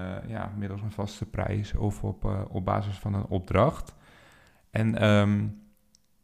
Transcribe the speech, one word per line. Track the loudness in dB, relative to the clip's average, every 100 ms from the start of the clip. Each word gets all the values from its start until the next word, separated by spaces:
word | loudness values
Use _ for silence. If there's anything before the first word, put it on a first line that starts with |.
| -6 -8 -8
ja, | -6 -6 -6
middels | -6 -6
een | -6
vaste | -4 -6 -6 -6
prijs | -2 0 0 0 0
of | 0 0
op, | -4 -2 -2
eh, | -2 -4
op | -4 0
basis | 0 -2 -4
van | -2
een | -2 0
opdracht. | -2 2 4 4 2 -8 -14 -20 -20 -20 -20 -20 _ _
En, | 0 2 4
ehm, | 6 6 6 4 0 -6 -14 _ _ _ _ _